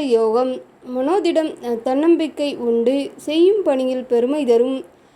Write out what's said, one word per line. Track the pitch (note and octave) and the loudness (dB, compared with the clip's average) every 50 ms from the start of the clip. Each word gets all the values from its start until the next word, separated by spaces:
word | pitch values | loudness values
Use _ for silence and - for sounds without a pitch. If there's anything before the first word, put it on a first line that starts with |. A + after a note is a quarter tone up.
| D4+ C4 | 0 2
யோகம், | A#3 A3+ A3+ A3 A3 A#3+ B3+ C4 B3+ - - - _ _ - B3+ | 2 2 2 2 2 0 0 -2 -4 -6 -10 -18 _ _ -14 -10
மனோதிடம், | B3 B3+ C4 C#4+ F4+ G#4 D#4 F4 D4+ D#4+ D#4 D#4 - - - | -6 -4 -2 0 0 0 0 0 0 0 -2 -2 -6 -8 -8
அஹ், | A#3+ A#3+ A3+ A#3 | -6 -6 -4 -4
தன்னம்பிக்கை | C4 C4 C#4 D#4 E4+ E4+ D#4+ D#4+ D4 - - D4 C#4+ B3+ | -2 -2 0 2 2 2 2 0 -2 -4 -4 -4 -4 -4
உண்டு, | - A#3+ A#3 A#3 A#3 A#3 B3 C4+ C#4+ C4+ - - | -4 -2 -2 0 0 2 0 0 0 -2 -6 -10
செய்யும் | - - D4 D4+ E4 F4 F#4+ G#4+ G#4 F4 | -10 -6 -2 2 4 4 4 4 2 2
பணியில் | D#4+ C#4 C4 C4 B3+ C4 B3+ B3 | 0 0 0 0 -2 -2 -4 -4
பெருமை | - B3 A#3 A#3+ B3+ C#4+ D4+ C#4+ | -2 0 0 2 0 0 0 2
தரும், | A#3 A#3 A#3 B3 C4 C4+ C4 - - _ _ _ _ _ | 2 2 2 2 0 -2 -6 -8 -12 _ _ _ _ _